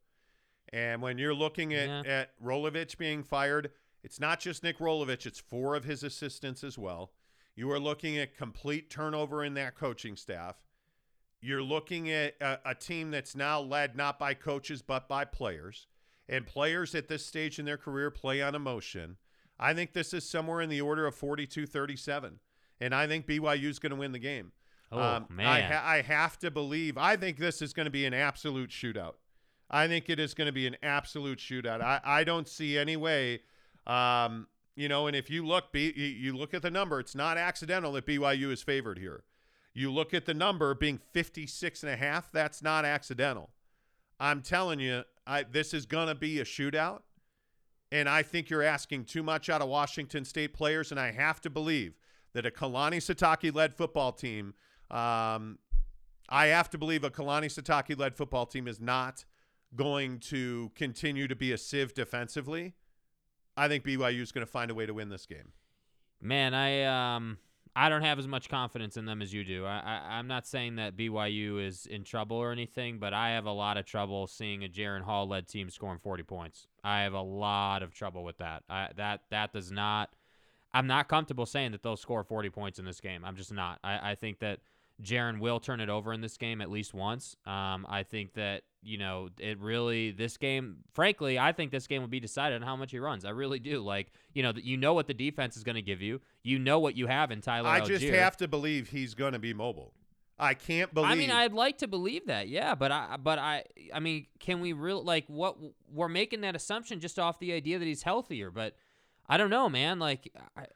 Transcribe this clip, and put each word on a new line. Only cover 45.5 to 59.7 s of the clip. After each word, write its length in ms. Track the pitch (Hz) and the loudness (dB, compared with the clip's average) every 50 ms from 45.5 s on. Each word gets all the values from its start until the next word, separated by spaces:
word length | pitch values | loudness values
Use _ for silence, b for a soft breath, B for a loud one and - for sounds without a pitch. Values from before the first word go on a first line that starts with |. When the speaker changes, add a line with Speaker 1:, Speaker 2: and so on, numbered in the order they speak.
| 120 151 151 - 165 | 0 0 0 2 -2
Speaker 1:
is 120 | 151 127 | -4 -2
gonna 280 | 107 156 165 165 160 151 | 0 0 0 2 0 0
be 240 | 127 156 151 156 147 | -2 -2 -2 0 0
a 60 | 120 | -2
shootout, 560 | - - - 139 143 143 156 156 175 185 208 - _ _ _ _ _ _ _ _ _ _ _ _ _ _ _ _ _ | -2 -2 -2 -2 0 2 2 2 2 0 -6 -12 _ _ _ _ _ _ _ _ _ _ _ _ _ _ _ _ _
and 180 | 143 147 147 143 | 2 2 4 6
I 140 | 147 156 151 | 6 4 4
think 280 | - - 170 151 - | 4 0 -2 0 0
you're 120 | 160 151 147 | 2 4 4
asking 440 | 156 151 139 - - 147 131 117 | 4 4 2 0 -4 -6 -6 -6
too 180 | - - 160 160 | -4 -4 -2 0
much 240 | 156 156 151 - - | 0 0 0 2 2
out 140 | 165 151 143 | 2 2 2
of 60 | 131 | 2
Washington 560 | 139 147 143 - - 165 143 131 - 151 131 | 2 2 2 0 -2 -6 -8 -4 -6 -6 -6
State 300 | - - 160 151 147 - | -4 -2 -2 -2 -2 -2
players, 380 | - 156 151 156 156 156 - 147 | 0 2 2 2 2 0 -2 -2
and 80 | 139 | 0
I 100 | 131 120 | 0 0
have 300 | 104 120 143 156 156 - | 2 2 2 2 2 0
to 100 | - 165 | -4 -4
believe 440 | 135 156 156 160 160 139 104 82 78 _ b b b b b b - | -4 -2 0 2 2 2 0 -2 -6 _ b b b b b b -6
that 100 | 123 117 | -2 -2
a 60 | 120 | -2
Kalani 480 | 113 - 151 131 123 131 143 151 175 170 | -2 -2 -4 -2 0 2 2 2 2 0
Sitake-led 760 | - - 175 - 185 160 160 - - 160 143 151 160 156 131 | 0 -2 2 4 6 6 6 6 2 0 4 4 4 4 4
football 380 | - 170 160 - 151 135 127 - | 0 -2 0 2 2 2 2 0
team, 420 | - - 123 110 107 101 101 95 b b b b b b b | -2 -6 -6 -6 -6 -6 -8 -10 b b b b b b b
um, 680 | - 117 117 117 117 113 113 110 110 110 107 110 107 - _ _ - - - - - - - - - - - - | -4 0 2 2 2 2 2 2 0 -2 -4 -8 -12 -14 _ _ 6 6 6 6 0 -12 -20 -20 -20 -20 -8 2
I 180 | 131 143 151 | 6 8 8
have 220 | 151 160 170 170 - | 10 8 8 6 4
to 80 | - 156 | 0 -4
believe 260 | 151 160 160 156 156 | 0 2 2 2 2
a 60 | 139 | 0
Kalani 360 | - - 143 143 143 151 156 | -2 -4 -2 0 0 0 0
Sitake-led 680 | 147 - 156 131 - 151 143 131 - 151 131 139 135 123 | -2 -4 -6 0 2 2 2 2 0 -2 0 0 -2 0
football 300 | - 143 - - 123 120 | -2 -4 -2 0 -2 -2
team 220 | - - 131 123 123 | -2 -4 -6 -6 -6
is 120 | 110 104 | -6 -4
not 440 | 113 120 127 131 127 131 127 - - - _ _ _ _ _ _ _ _ | 0 0 2 2 2 -2 -6 -10 -18 -20 _ _ _ _ _ _ _ _